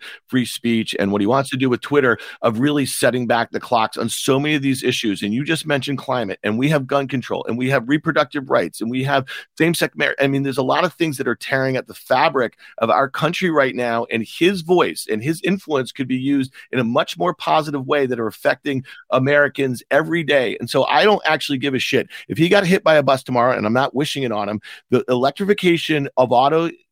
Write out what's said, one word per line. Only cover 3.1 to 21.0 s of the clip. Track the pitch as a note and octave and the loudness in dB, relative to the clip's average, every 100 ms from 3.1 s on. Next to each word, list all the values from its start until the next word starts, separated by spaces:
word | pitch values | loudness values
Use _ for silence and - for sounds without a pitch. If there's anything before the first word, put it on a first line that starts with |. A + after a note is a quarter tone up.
| B2+ A#2 | 0 0
back | A#2 A2+ | 0 -2
the | A2+ | -6
clocks | - A#2 A2 - | -2 0 0 -2
on | A2+ | -6
so | - - C3+ | -4 0 0
many | D3 | 0
of | D3 | 0
these | C3+ B2+ | 0 0
issues. | B2+ B2+ A2 G2 | -2 -2 -2 -2
And | G#2 | -2
you | A#2 | -4
just | D3+ D#3+ D#3 | -2 -4 -2
mentioned | C#3 C#3 C3 | -2 -2 -6
climate, | - B2+ G2+ E2+ | -4 -4 -4 -6
and | G#2 A2+ | -4 0
we | C#3+ | 0
have | D3+ B2+ | 0 0
gun | C#3 C3+ | -2 -2
control, | C3 - F#2 - | -4 -4 -6 -4
and | A#2 | -4
we | B2+ | 0
have | C3+ A#2 | 0 0
reproductive | D#3 E3 D3+ D3 D3 C3+ | -2 0 0 0 -4 0
rights, | B2+ E2+ - | 0 0 -4
and | A2+ | -6
we | B2+ | -4
have | C3+ C#3 C3 - - - | 0 0 -2 -10 -8 0
same-sex | E3 E3 D#3+ D3+ | 0 2 -2 -2
marriage. | C#3+ - | -2 0
I | C#3 | 2
mean, | C#3 | 2
there's | C#3 C3 | 0 -2
a | |
lot | C3 D3 | 0 0
of | F3 | 0
things | - D#3+ C3 | -2 -4 -2
that | C3+ | -4
are | A2+ | -4
tearing | - C3+ C3 B2+ | -2 -2 0 -2
at | - | -6
the | - | -8
fabric | - B2+ D#3+ C#3 A2+ - - - | 0 2 2 2 -2 -4 -18 -2
of | A2+ | 2
our | F2+ C3+ | 2 0
country | - D#3 F3 F#3 | 0 -2 0 0
right | D3+ C3 | 2 2
now, | B2 A#2+ A#2 A#2 | 0 -2 -2 -2
and | A2+ | -4
his | A2 - F3 F#3+ | -4 0 0 0
voice | D#3+ F3 G#2 D#2 - | 2 2 2 -2 -4
and | A2 | -4
his | C3 E3 | -4 -4
influence | F3 G3 - C#3 A#2+ | -2 -4 -2 -4 -2
could | - C3 | -6 -4
be | B2+ | -2
used | C3+ C#3+ C3 - - | 0 0 -2 -8 -6
in | B2+ | -2
a | |
much | A2+ C3+ D#3+ E3+ | 0 0 -2 -4
more | F3 | -4
positive | - D#3+ D#3 D3+ C#3+ C3+ | -2 0 0 0 -4 -2
way | D3 C3 | 0 0
that | A#2 | -2
are | A2 | -6
affecting | - C#3+ C3+ D3 C3+ C3 - - | -4 -2 -2 -4 -4 -6 -14 -2
Americans | B2+ C3 D3 C#3 - C3+ A#2 - | 0 4 4 4 2 -2 -4 0
every | C#3 D#3+ E3+ | 0 2 -2
day. | D3 C#3+ A2+ - | 2 2 2 -2
And | A#2+ | -2
so | C3+ | 0
I | B2+ D3 | 2 4